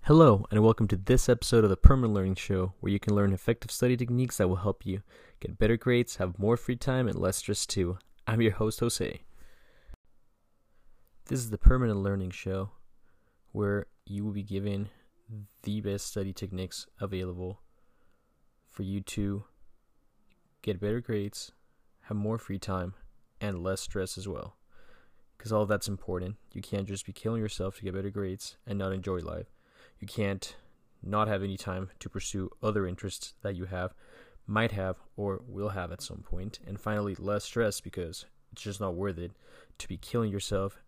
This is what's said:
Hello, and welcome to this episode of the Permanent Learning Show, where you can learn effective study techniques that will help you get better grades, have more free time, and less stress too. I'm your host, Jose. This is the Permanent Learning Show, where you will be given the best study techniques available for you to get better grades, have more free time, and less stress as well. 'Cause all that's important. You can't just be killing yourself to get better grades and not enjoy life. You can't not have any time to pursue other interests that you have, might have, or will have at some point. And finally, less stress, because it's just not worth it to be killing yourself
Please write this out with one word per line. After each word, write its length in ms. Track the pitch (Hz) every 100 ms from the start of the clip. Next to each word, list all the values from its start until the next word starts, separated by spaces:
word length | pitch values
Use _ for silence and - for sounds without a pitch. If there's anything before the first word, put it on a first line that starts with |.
| -
Hello, 340 | 160 156 101 -
and 140 | 107
welcome 240 | 110 110 107
to 80 | 95
this 340 | 98 127 -
episode 340 | 120 - 117
of 60 | 107
the 80 | 95
Permanent 380 | - 135 117 104
Learning 180 | 95
Show, 400 | 92 - 95 92 -
where 120 | -
you 80 | 101
can 140 | -
learn 180 | 101 101
effective 380 | 95 - 117 -
study 260 | - 123 123
techniques 420 | 120 120 127 -
that 100 | 92
will 80 | 92
help 280 | 101 -
you 200 | - 95 - - - -
get 200 | - -
better 180 | 110 117
grades, 380 | 127 123 120 -
have 240 | 92 90
more 180 | 101 117
free 180 | - 120
time, 320 | - 131 120
and 80 | 85
less 220 | 90 -
stress 300 | - 104 -
too. 320 | - 87 90 - - -
I'm 160 | 113
your 120 | 113
host, 260 | - 110 -
Jose. 420 | 120 - - - - - - - - - - - _ - _ _ _ _ _ _ - - - - -
This 120 | 131
is 140 | 117
the 80 | 107
Permanent 400 | - 127 120 101
Learning 320 | 98 98 92
Show, 400 | - 95 95 98 - - - - _ _ _ _
where 340 | 104 101 101 - _
you 220 | - 101 104
will 60 |
be 100 | 101
given 480 | 101 98 101 98 101 - _ _ - 110 101 _
the 180 | - 104
best 280 | 101 101 -
study 260 | 107 98
techniques 540 | 92 98 92 92 - - -
available 640 | 101 95 92 90 90 98 - _ _ _ _ _ _ _ _ _ _
for 100 | -
you 200 | 95 98
to 420 | - - 101 101 - _ - - _ _ _ _ _ _ _ _
get 180 | - 92
better 200 | 104 117
grades, 500 | 120 107 101 - - _ _ _ _ _ -
have 120 | 107
more 220 | 107 113
free 180 | - 98
time, 380 | - 92 90 98 - - _ -
and 220 | 104 90
less 200 | 90 95
stress 360 | - 101 92 -
as 100 | 98
well. 300 | 69 - _ _ - - - - - - _
'Cause 140 | 110
all 160 | 107 104
that's 200 | 104 -
important. 500 | 98 - 90 90 104 -
You 120 | -
can't 240 | - - 98
just 180 | 98 -
be 80 |
killing 300 | - 110 113
yourself 340 | 107 - 95 -
to 60 |
get 100 | 98
better 160 | 92 101
grades 480 | 101 95 95 - - -
and 140 | 101
not 120 | 95
enjoy 280 | 95 92 90
life. 340 | 82 82 - - _ _ - _
You 80 | 101
can't 480 | - 101 98 - - - _ _ _
not 240 | - 104 107
have 160 | 98
any 140 | 98 95
time 340 | - 92 95 -
to 100 | -
pursue 400 | 95 - 101 92 -
other 240 | 107 104 92
interests 460 | 90 98 - - -
that 140 | 101 90
you 100 | 92
have, 280 | 92 92 - - - - - -
might 240 | 107 113
have, 260 | 104 95 92 - -
or 260 | 101 95 123
will 240 | 95 104
have 220 | 98 87
at 100 | 87
some 220 | - -
point. 360 | - 92 98 - -
And 140 | 98
finally, 360 | 107 104 101 95
less 280 | 98 104
stress, 380 | - 120 110 -
because 440 | - - 82 - - _ _
it's 100 | -
just 180 | 101 98
not 160 | 98 87
worth 220 | 101 85
it 160 | 87 - - - - -
to 100 | -
be 100 | 98
killing 340 | - 120 110
yourself 480 | 98 - 98 98 -